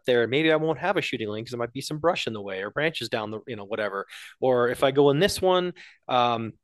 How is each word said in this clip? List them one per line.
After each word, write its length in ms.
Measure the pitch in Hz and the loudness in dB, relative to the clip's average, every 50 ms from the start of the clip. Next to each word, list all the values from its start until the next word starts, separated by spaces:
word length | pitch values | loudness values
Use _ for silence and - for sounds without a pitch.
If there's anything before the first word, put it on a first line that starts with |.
| _ | _
there 160 | - 123 120 117 | 2 4 4 4
and 80 | 110 | 2
maybe 200 | 123 143 160 160 | 2 2 4 4
I 60 | 156 | 2
won't 220 | 156 156 160 156 - | 2 2 0 -2 -2
have 180 | 170 180 202 | -2 -2 0
a 60 | 175 131 | 0 -2
shooting 260 | - - 120 113 104 | -2 -4 -4 -4 -6
lane 160 | 107 107 117 | -6 -6 -8
'cause 60 | 117 | -8
there 80 | 123 117 | -6 -6
might 140 | 117 117 - | -6 -6 -6
be 80 | 135 135 | -10 -8
some 160 | - 156 151 | -8 -8 -2
brush 280 | 151 165 185 - - | 0 0 0 0 -4
in 60 | 127 110 | -6 -6
the 80 | 107 | -8
way 220 | 101 101 95 95 98 | -8 -8 -8 -6 -8
or 80 | 104 | -6
branches 380 | 104 143 147 165 156 - 120 113 | -4 -2 -2 -2 -2 -4 -6 -4
down 220 | - 117 107 104 110 | -4 -4 -4 -6 -8
the, 80 | 107 - | -10 -10
you 100 | - 120 | -10 -12
know, 80 | 107 101 | -12 -8
whatever. 400 | 98 110 107 107 101 95 98 98 - - - - - - _ | -6 -4 -4 -4 -4 -4 -6 -8 -8 -12 -18 -18 -18 -8 _
Or 280 | - 131 127 123 120 120 | 2 2 4 4 4 2
if 120 | 127 - - | 2 2 2
I 100 | 135 135 | 2 4
go 180 | 139 143 143 | 6 6 6
in 80 | 139 147 | 6 6
this 240 | 185 202 - - - | 2 2 2 2 2
one, 320 | 185 185 180 180 180 170 - - - - _ _ - | 4 4 4 2 -2 -6 -10 -18 -20 -20 _ _ -2
um, 440 | 131 123 123 120 120 113 113 110 - _ | 2 2 2 2 0 -2 -4 -8 -10 _